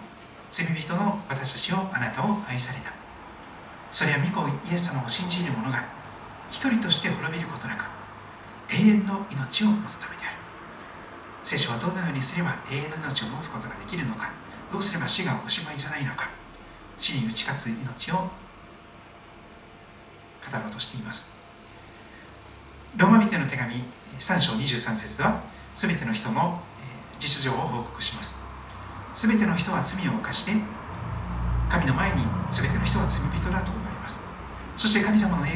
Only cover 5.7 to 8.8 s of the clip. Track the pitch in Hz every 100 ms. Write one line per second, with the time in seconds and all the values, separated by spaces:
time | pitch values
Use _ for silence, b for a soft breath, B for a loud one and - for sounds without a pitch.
5.7 | 123 - - - - - - - - 262
6.7 | 226 175 165 - - 139 170 - - -
7.7 | - - - - - - - - - -
8.7 | 175